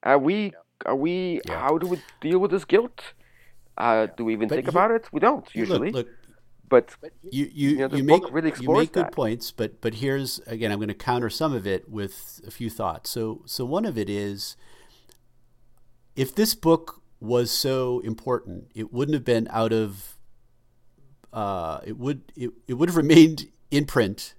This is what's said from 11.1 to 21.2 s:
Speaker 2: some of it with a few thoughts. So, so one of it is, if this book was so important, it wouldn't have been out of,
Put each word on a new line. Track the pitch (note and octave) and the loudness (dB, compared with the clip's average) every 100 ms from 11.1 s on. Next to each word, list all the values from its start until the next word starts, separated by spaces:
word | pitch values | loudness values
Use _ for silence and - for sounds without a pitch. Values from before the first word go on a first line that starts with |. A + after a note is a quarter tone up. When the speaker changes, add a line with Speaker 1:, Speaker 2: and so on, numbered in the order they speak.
| B2 A#2 | 0 -2
Speaker 2:
some | - D#3+ | -2 -2
of | C3 G2 | -2 -2
it | F#2+ - | -4 -4
with | G#2+ G2 - - - A#2 | -10 -8 -10 -20 -20 -20
a | |
few | - A#2 | -10 -10
thoughts. | - G2 D#2+ - | -4 -6 -6 -8
So, | - A2 A2 - | -6 -6 -6 -12
so | - | -8
one | B2 D3+ A3 | -4 -2 -2
of | A2+ | -4
it | G2 | -4
is, | G2+ G2+ G2+ - - - - - _ _ - _ _ _ _ _ - - - _ | -4 -6 -8 -12 -14 -20 -20 -20 _ _ -20 _ _ _ _ _ -20 -20 -20 _
if | - C3 | -4 -4
this | - A3 | 0 0
book | - D#3+ E3 E3 - _ - | 2 2 2 2 -18 _ -14
was | G#2+ B2 A#2 | -2 0 0
so | - C3+ C3 B2+ B2 | -2 -2 0 -2 -2
important, | A2+ A2+ - B2 - F2+ - | -4 -8 -4 -4 -4 -14 -14
it | - A2 | -12 -8
wouldn't | A#2+ C#3+ | -4 -2
have | D3+ | -2
been | B2 A2+ A2+ | 2 0 2
out | A2+ A2+ | 0 2
of, | A2+ G#2+ G2 - - - - _ _ _ _ - _ - - | 2 0 -6 -18 -20 -20 -20 _ _ _ _ -20 _ -20 -20